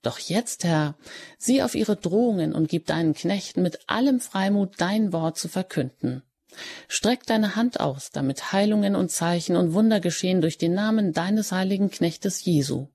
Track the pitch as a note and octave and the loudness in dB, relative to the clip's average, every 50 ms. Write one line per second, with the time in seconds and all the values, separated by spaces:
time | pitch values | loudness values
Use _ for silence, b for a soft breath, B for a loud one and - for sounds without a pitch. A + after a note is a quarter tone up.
0 | - A#2 A#2 - - - E3 G#3 A#3+ - - - - F3 E3 D#3 D3+ D3 D3+ B | -4 -4 -6 -6 -6 -2 -2 -2 -2 -2 -8 -4 0 2 2 2 2 0 -2 B
1 | B B B B B B B B - - B3+ C4+ - A#3+ - - A3 - G#3 - | B B B B B B B B 0 2 4 4 4 2 2 0 0 0 0 -2
2 | - E3+ F3 G#3+ B3 A#3+ A3 F#3 D#3+ D#3 D#3 D#3+ D#3+ D#3 - E3 - - D#3 D#3+ | 0 0 2 2 2 2 2 0 0 0 0 0 0 0 0 -4 -2 -2 -2 0
3 | E3 D#3+ D3 - - E3+ G3 G3 - - - - F3+ F3+ - - _ - - G#3+ | 2 0 0 0 -2 -2 -2 -2 -4 -4 -2 0 0 0 -2 -4 _ -4 0 2
4 | B3+ C#4+ C4 B3 - - - F#3+ F#3+ G3 G3+ G3+ G3 F#3+ - - F3 F3+ G3+ A3 | 2 2 2 2 -2 -4 -4 -2 0 2 2 2 0 -2 -2 -2 -2 0 2 0
5 | A3 G3+ E3+ E3 D#3+ D#3+ D#3+ - - E3+ - F#3 F#3 - - - C3 B2+ _ _ | 0 0 0 0 -2 -2 -4 -4 -8 -6 -4 -6 -6 -4 -4 -4 -4 -4 _ _
6 | - B2 B2+ C3 - _ _ _ _ B B B B B B B B B - - | -6 -4 -4 -6 -10 _ _ _ _ B B B B B B B B B -6 -2
7 | - G#3 B3 B3 - - A3+ A3 G#3+ G#3 F3+ G#3+ A#3 B3 - - - D3+ C#3 C#3 | 0 0 0 0 -2 -2 0 2 2 0 0 0 0 0 0 0 -2 -2 -2 -4
8 | - - - C#3+ C#3 C3+ C#3 - - - - G3 G3+ G#3+ G#3+ G#3+ G3+ G3 G3 F#3 | -10 -10 -6 -2 -2 -2 -2 -4 -6 -2 0 2 2 4 2 2 2 2 2 0
9 | F#3 F3 - - E3+ E3+ F3 F3 E3 - F3 F3 F3+ E3 D#3+ G3 A3 A3+ A3 G3+ | 0 0 -2 -2 0 0 0 0 0 0 2 2 2 4 4 4 4 4 4 2
10 | F3 F3 D#3+ - - F#3 F#3 F#3 D#3 E3 D#3 - - E3+ F3 F#3+ G#3 A3 A3 A3 | 2 0 -2 -2 0 0 2 2 2 0 0 0 0 0 0 0 0 0 2 2
11 | G#3 F#3 D#3 - E3+ F#3 G#3 A3 G#3 - F#3 F#3 F#3+ F#3+ G3+ F#3+ G3+ F#3+ - - | 2 0 0 0 0 0 0 0 0 0 -2 -2 0 0 0 0 0 -2 0 0
12 | E3 E3+ D#3+ - - G3 F3+ - - F#3 E3+ D3 C#3 C#3+ C#3 B2+ C3+ C#3+ | -2 -2 -2 -2 -4 -4 -4 -2 -2 2 2 2 2 0 -4 -6 -6 -10